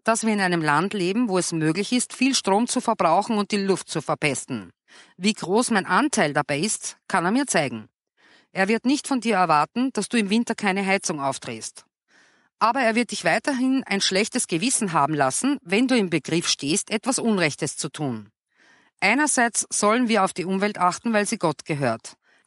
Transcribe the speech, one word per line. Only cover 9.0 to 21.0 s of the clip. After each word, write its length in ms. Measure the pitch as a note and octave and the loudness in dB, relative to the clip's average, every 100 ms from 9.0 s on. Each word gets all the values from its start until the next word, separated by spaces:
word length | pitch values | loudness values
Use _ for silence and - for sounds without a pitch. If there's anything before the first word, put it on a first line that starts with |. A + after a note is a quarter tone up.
| - | -2
von 140 | C4 | -4
dir 160 | A3+ F#3+ | 0 2
erwarten, 540 | F3 D3+ D#3 A#3 C4 | 4 2 2 -2 -2
dass 160 | A3 - | -2 -2
du 80 | A#3+ | 0
im 140 | G3 | 2
Winter 240 | A3 A#3+ | 0 0
keine 300 | A3+ G3+ F#3+ | -2 -2 0
Heizung 360 | F#3+ G3 - D#3 | 0 0 -2 -4
aufdrehst. 640 | C3+ C3 - A2+ - - _ _ _ _ _ _ _ _ | -4 -4 -10 -10 -12 -16 _ _ _ _ _ _ _ _
Aber 220 | G#3+ B3+ | 0 2
er 140 | A3+ | 2
wird 160 | A3+ A3+ | 2 -2
dich 140 | G#3 | -2
weiterhin 600 | E3+ G3 - C4 C4 C4 | 0 2 0 0 0 0
ein 160 | - G3 | 0 -2
schlechtes 460 | - F#3 A3 B3 - | 2 0 0 -2 -2
Gewissen 460 | E3 A#3+ - G3 | -2 0 0 0
haben 200 | D#3 C#3+ | 2 2
lassen, 460 | D3 C3+ - C4 C#4+ | 2 0 0 -2 -2
wenn 260 | E3+ G3 B3+ | 0 0 2
du 80 | B3 | 2
im 120 | F#3 | 2
Begriff 400 | D#3+ - E3 - | -2 0 -2 -2
stehst, 420 | - C#3+ E3+ - | -4 -2 -2 -2
etwas 280 | G#3+ A#3 C4 | -4 -2 -2
Unrechtes 580 | A3+ G3 D#3+ - D3 - | 0 2 0 0 -6 -6
zu 140 | D#3+ | -10
tun. 400 | - C#3+ A2 G2+ _ _ _ _ _ _ _ | -6 -6 -6 -12 _ _ _ _ _ _ _
Einerseits 680 | F#3+ B3+ D4+ - A#3 - - | 2 2 2 2 2 0 -4
sollen 380 | - G#3 A#3 A#3 | 0 2 2 2
wir 160 | A3 | 2
auf 80 | F#3+ | 2
die 140 | - E3+ | -2 -4
Umwelt 320 | F#3+ G#3 G3 | -2 -2 0
achten, 340 | F3+ E3+ | 0 0